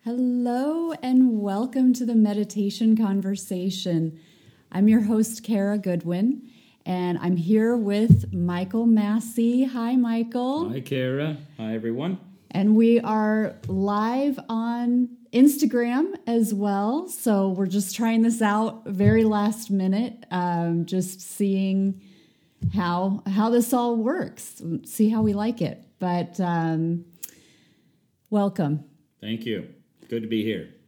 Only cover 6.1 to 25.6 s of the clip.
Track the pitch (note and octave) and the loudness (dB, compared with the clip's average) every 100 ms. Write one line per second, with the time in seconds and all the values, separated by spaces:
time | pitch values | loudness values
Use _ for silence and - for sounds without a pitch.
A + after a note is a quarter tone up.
6.1 | F3 A3+ C#4 - - _ _ - F3+ F3+ | -2 0 -2 -8 -20 _ _ -6 -4 -2
7.1 | E3+ F3+ F3+ E3 G#3+ A3+ A#3+ G3+ G3+ A3+ | -2 0 0 2 2 2 0 0 0 4
8.1 | - - F#3 F3 F3 F#3 A3+ A#3 A3 G#3 | 4 4 -4 -2 -2 -4 0 2 2 2
9.1 | A3 - - A#3 B3 C4 B3+ A3+ B3+ A#3 | -2 -2 -2 0 2 0 -2 -2 0 0
10.1 | A3+ A#3 B3 B3+ D4 F4 C3 B2 C3+ B2+ | -2 -2 -4 -4 -4 -4 -6 -6 -4 -2
11.1 | C3+ D3+ D3 - - A2 A2+ A2+ A#2+ E3 | -2 -4 -6 -12 -12 -8 -6 -4 -4 -4
12.1 | F#3 - - _ F3 G3+ G#3+ A3+ A#3 A3+ | -6 -12 -20 _ 0 4 6 6 4 2
13.1 | G#3+ G#3+ G#3+ G#3+ - - F#3+ G3 G#3 A3 | 0 0 0 -2 -6 -6 -2 0 0 -2
14.1 | B3+ C#4+ C4+ - A3+ A3+ A#3 A#3+ B3 B3 | 0 -2 -4 -6 -4 -4 -2 0 0 0
15.1 | - - A#3 C#4+ C#4 D4+ A#3+ A#3+ B3 F#4 | -4 -2 6 6 6 0 2 0 0 -2
16.1 | F#4+ - A#3 G#3+ G3+ G#3 G3 G#3 C#4+ F#4 | -4 -2 0 2 0 0 0 0 -2 -4
17.1 | - A#3 G3+ G3 F3+ F#3+ G3 G3 - A3+ | -4 0 2 2 0 0 0 -2 -2 0
18.1 | A3+ A3+ A3+ G#3+ G#3 A3+ - - F#3+ G3+ | 4 2 2 0 2 -2 -6 -8 2 4
19.1 | A3 A3 G#3 G#3 A3 - G3 F#3+ G3 B3 | 6 4 2 0 -4 -2 0 0 0 -2
20.1 | - - F3+ F3 E3+ E3+ E3+ E3 F#3 F#3 | -8 -8 -4 -2 0 0 -2 -2 -2 -4
21.1 | - - - G3+ F#3+ F#3+ F#3+ G3 F#3+ - | -8 -16 -4 -2 0 0 0 0 -4 -14
22.1 | - _ _ _ _ - G3 F3 F3 F#3+ | -20 _ _ _ _ -2 -2 -2 0 -2
23.1 | G#3 - G3 A3 A#3+ A#3 B3 A#3+ A#3 A3+ | -2 -2 0 2 2 2 0 0 0 -2
24.1 | F4 - - - - E3 E3+ - - A3 | -2 -6 -10 -18 -14 -8 -8 -8 0 2
25.1 | A3 G#3+ G3+ G#3+ A#3 | 4 0 0 -4 -4